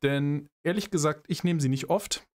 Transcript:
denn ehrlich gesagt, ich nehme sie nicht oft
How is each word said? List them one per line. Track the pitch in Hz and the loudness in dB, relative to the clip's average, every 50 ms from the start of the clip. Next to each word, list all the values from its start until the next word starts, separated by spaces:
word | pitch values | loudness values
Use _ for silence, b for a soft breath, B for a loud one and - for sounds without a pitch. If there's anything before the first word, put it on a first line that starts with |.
denn | - 139 139 143 143 143 147 147 147 - _ _ | 0 0 2 2 0 0 0 -2 -4 -10 _ _
ehrlich | - 165 185 214 - - | -4 -2 -2 -2 -2 -2
gesagt, | 190 160 147 151 151 151 - | -2 0 0 0 0 -2 -4
ich | - 170 - | -6 -4 0
nehme | - 175 170 156 | 0 0 2 2
sie | 139 127 | 2 2
nicht | 135 135 - - | 0 0 0 0
oft | 165 208 - - - - - _ _ | 0 0 0 -4 -8 -8 -8 _ _